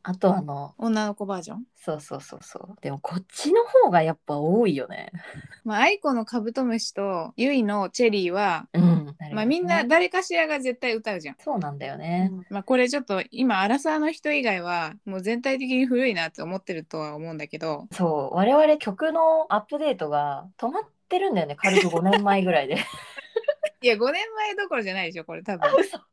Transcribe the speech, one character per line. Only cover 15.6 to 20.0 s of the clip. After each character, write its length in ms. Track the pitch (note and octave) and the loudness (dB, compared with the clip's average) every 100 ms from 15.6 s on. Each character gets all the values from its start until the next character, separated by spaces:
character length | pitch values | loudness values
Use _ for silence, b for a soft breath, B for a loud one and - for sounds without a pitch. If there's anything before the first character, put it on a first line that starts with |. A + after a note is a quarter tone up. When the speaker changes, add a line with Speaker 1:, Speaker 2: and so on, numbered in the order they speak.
| B3+ B3+ | 0 0
Speaker 2:
に 100 | C4 | 2
古 220 | B3 B3+ | 2 2
い 60 | |
な 160 | F#3 E3 | 0 -4
っ 20 | |
て 100 | - | -6
思 160 | E3 F#3+ | -8 -8
っ 60 | |
て 100 | - | -6
る 120 | E3 D#3+ | -10 -8
と 120 | D#3+ | -8
は 180 | D3+ D3+ | -8 -8
思 160 | E3 | -10
う 20 | |
ん 40 | D#3 | -10
だ 100 | D3+ | -10
け 120 | D#3 | -8
ど。 280 | D#3+ D3 - | -6 -6 -8
Speaker 1:
そ 400 | - F3 D3+ C3 | -2 0 2 0
う。 20 | F3 | 2
我 160 | G3+ | 4
々 260 | C#4+ D#4 D4+ | 6 6 4
曲 340 | A3 G3 D#4 | 0 -2 -2
の 360 | D#4+ D#4+ D#4+ D#4 | 2 4 4 2
ア 80 | G#3 | -2
ッ 80 | G#3 | -2
プ 140 | D4 | -4
デ 120 | D4+ | -2
ー 40 | |
ト 120 | G3+ | -2